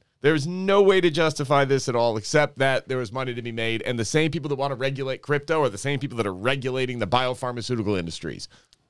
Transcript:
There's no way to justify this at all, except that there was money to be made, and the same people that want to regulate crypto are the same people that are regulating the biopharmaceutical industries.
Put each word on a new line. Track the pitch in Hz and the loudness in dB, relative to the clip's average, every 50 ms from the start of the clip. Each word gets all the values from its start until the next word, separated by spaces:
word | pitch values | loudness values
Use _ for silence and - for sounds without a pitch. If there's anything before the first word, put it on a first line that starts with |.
| _ _ _ _ | _ _ _ _
There's | - 139 160 156 135 165 | 2 2 2 2 0 -4
no | 180 185 190 190 196 202 | -6 -4 0 4 6 6
way | 202 190 196 190 | 8 8 6 6
to | 170 175 | 4 2
justify | 147 156 165 160 143 - 147 127 147 139 139 | 2 2 0 0 0 -2 0 2 4 4 4
this | 131 139 135 - - | 4 2 0 0 0
at | 120 | 0
all, | 117 117 120 110 107 | 2 2 2 2 0
except | 104 - - 151 147 139 - - | -2 0 2 2 2 2 0 0
that | 139 135 131 123 - - | 0 2 2 0 -2 -4
there | 131 127 | -4 -4
was | 127 113 | -4 -6
money | 110 131 131 127 123 | -6 -6 -6 -6 -6
to | 117 117 | -6 -8
be | 120 | -8
made, | 113 113 113 113 113 113 - | -6 -4 -2 -2 -2 -2 -2
and | - 127 117 | -4 -4 -4
the | 110 | -2
same | - - 151 156 160 | 0 0 2 2 2
people | 147 165 139 156 | 0 -4 -4 -4
that | 143 | -4
want | 131 135 139 | -2 -2 -2
to | 139 | -2
regulate | 117 131 139 139 131 135 131 131 - | -2 -4 -4 -4 -4 -4 -6 -6 -6
crypto | - - 147 143 143 147 165 160 | -2 -2 -2 -2 0 0 0 2
are | 147 123 | 2 0
the | 95 101 | 0 -2
same | - 139 143 135 | -4 -4 -2 -2
people | 117 110 110 117 | -4 -4 -2 -2
that | 107 | -2
are | 101 92 | -2 -2
regulating | 90 98 127 139 143 123 131 127 131 131 127 127 120 | -2 -2 -2 0 0 -2 -4 -2 -2 -2 -2 -2 -2
the | 110 | -2
biopharmaceutical | 92 - 123 131 127 127 - - 123 120 120 113 - 123 117 104 101 104 92 | 0 2 2 2 0 -2 -4 -6 -6 -6 -6 -6 -4 -4 -2 0 0 0 -2
industries. | 85 82 80 - - 82 58 50 - - _ _ _ _ _ _ _ _ | -2 -4 -8 -8 -8 -10 -10 -10 -12 -18 _ _ _ _ _ _ _ _